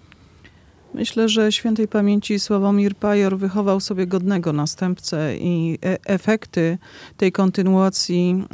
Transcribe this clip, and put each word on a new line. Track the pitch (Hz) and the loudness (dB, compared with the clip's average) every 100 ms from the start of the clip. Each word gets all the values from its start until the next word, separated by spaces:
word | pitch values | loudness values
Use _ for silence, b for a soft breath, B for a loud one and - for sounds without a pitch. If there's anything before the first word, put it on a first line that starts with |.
| - b b b b b b b - | -20 b b b b b b b -14
Myślę, | - 226 - 226 | -6 -4 0 0
że | 208 214 | 2 2
świętej | 208 226 220 214 | 0 -2 0 0
pamięci | 214 202 208 - 202 | 2 2 2 0 -2
Sławomir | - 202 196 202 202 202 | 0 0 2 2 2 0
Pajor | 208 208 196 190 | 0 2 2 0
wychował | 196 190 202 190 | -2 0 0 0
sobie | - 185 180 | 0 -4 -2
godnego | 185 185 196 170 | -2 0 0 0
następcę | 147 151 - 185 180 - 160 156 104 | -2 -2 -2 -4 -2 -4 -4 -2 -2
i | 180 170 165 160 185 | -2 0 -2 -2 -4
e-, | 185 - | -4 -2
efekty | 196 - 220 - - 165 180 B B B - | -2 0 -2 -2 -2 0 -2 B B B -2
tej | 190 | 0
kontynuacji, | 175 190 190 185 190 190 190 - 180 180 185 196 | 2 0 2 2 4 2 0 -2 0 2 0 -2